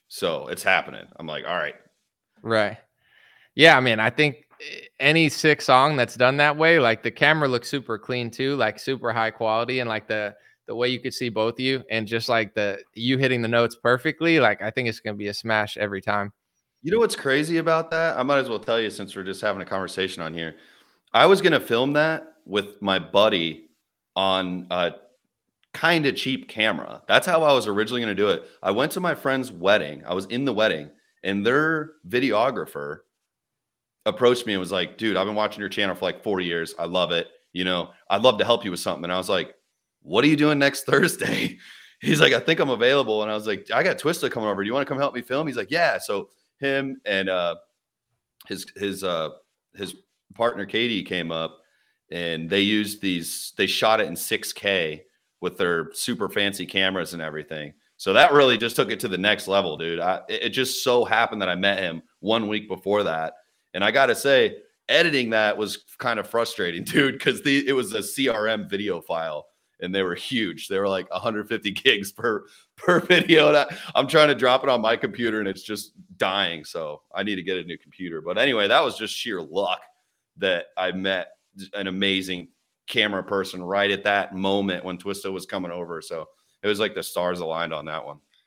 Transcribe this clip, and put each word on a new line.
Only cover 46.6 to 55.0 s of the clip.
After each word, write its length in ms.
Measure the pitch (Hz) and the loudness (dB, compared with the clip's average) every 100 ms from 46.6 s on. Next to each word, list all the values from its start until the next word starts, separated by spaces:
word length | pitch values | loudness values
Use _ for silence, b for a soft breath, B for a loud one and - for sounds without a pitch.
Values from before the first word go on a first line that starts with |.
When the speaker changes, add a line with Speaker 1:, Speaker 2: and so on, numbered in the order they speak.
| 139 139 139 135 - | -2 -2 -2 -6 -2
Speaker 1:
and, 240 | 98 95 | -2 0
uh, 260 | 92 87 85 _ _ _ _ _ _ _ _ - | 0 -2 -4 _ _ _ _ _ _ _ _ -12
his, 180 | 95 - - | -12 -12 -8
his, 260 | 101 98 | -6 -4
uh, 260 | 95 85 78 - _ _ _ - | -4 -4 -4 -10 _ _ _ -12
his 200 | 95 - _ _ _ - | -12 -12 _ _ _ -2
partner 300 | 117 113 98 | -2 -2 -4
Katie 380 | 107 120 107 | -2 -2 -2
came 280 | - 92 82 | -4 -4 -4
up, 300 | 82 82 - _ _ _ _ _ | -4 -6 -8 _ _ _ _ _
and 380 | 87 85 80 80 | -8 -6 -6 0
they 120 | 98 | 2
used 400 | 101 107 104 104 | 2 2 0 -4
these, 520 | 98 90 82 - - - | -4 -4 -6 -10 -8 -2
they 100 | 95 | -2
shot 340 | - 110 110 | 2 2 2
it 60 | 92 | 0
in 80 | 87 | -4
six 360 | - 110 - | -6 -6 -6
K 520 | - 101 95 80 76 | -6 -2 0 -2 -6